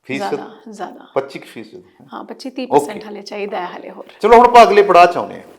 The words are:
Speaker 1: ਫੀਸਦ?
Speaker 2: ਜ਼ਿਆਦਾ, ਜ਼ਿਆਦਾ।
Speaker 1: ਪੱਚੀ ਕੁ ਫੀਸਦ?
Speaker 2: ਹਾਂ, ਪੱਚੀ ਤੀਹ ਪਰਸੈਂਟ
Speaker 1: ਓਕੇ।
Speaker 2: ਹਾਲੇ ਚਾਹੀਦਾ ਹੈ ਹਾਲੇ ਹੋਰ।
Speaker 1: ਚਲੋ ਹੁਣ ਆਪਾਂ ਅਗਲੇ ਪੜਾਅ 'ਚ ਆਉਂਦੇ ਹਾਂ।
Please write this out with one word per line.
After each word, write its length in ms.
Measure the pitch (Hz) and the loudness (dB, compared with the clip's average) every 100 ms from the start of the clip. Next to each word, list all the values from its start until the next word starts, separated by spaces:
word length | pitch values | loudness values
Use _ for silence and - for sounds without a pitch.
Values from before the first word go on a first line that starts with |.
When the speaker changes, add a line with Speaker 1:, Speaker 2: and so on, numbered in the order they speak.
Speaker 1:
ਫੀਸਦ? 240 | - 139 196 | -12 -10 -8
Speaker 2:
ਜ਼ਿਆਦਾ, 440 | 147 - - 233 | -10 -12 -20 -20
ਜ਼ਿਆਦਾ। 340 | 208 170 - - | -18 -18 -18 -10
Speaker 1:
ਪੱਚੀ 240 | - 139 - | -10 -10 -18
ਕੁ 80 | - | -20
ਫੀਸਦ? 360 | - 107 92 _ _ _ | -20 -20 -20 _ _ _
Speaker 2:
ਹਾਂ, 120 | - | -20
ਪੱਚੀ 260 | 208 220 269 | -18 -18 -16
ਤੀਹ 160 | 254 247 | -14 -4
ਪਰਸੈਂਟ 300 | 226 214 208 | -4 -4 -16
Speaker 1:
ਓਕੇ। 100 | 214 | -18
Speaker 2:
ਹਾਲੇ 160 | 202 | -20
ਚਾਹੀਦਾ 380 | 196 208 202 190 | -18 -14 -12 -12
ਹੈ 60 | 180 | -12
ਹਾਲੇ 240 | 185 - | -16 -20
ਹੋਰ। 140 | 196 - _ | -20 -20 _
Speaker 1:
ਚਲੋ 160 | 214 233 | 2 4
ਹੁਣ 100 | 247 | 6
ਆਪਾਂ 160 | 240 | 6
ਅਗਲੇ 200 | 202 202 | 6 4
ਪੜਾਅ 240 | 196 175 175 | 4 4 4
'ਚ 100 | 139 | 0
ਆਉਂਦੇ 180 | 98 | -10
ਹਾਂ। 80 | 92 - | -14 -20